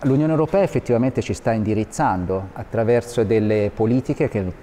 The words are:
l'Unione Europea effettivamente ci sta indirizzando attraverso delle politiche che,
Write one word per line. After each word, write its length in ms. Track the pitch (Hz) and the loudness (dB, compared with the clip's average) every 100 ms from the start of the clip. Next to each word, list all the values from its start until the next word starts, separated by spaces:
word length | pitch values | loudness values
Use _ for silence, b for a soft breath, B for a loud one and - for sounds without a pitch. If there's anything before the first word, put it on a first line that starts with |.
l'Unione 280 | 135 139 156 | 0 2 2
Europea 300 | 156 151 196 | 2 2 2
effettivamente 580 | 185 127 - 117 131 123 | 2 0 0 2 2 0
ci 140 | - | -4
sta 180 | 95 123 | -4 -2
indirizzando 960 | 113 104 107 107 - 135 92 90 95 95 | 0 0 0 -2 -2 0 0 -2 -4 -6
attraverso 720 | - - 110 110 120 117 - | -12 -6 -2 2 2 0 -2
delle 460 | 104 110 107 107 104 | 2 2 2 2 0
politiche 520 | - 113 127 127 143 139 | 0 0 2 0 -2 -2
che, 240 | 107 92 - | -2 -4 -6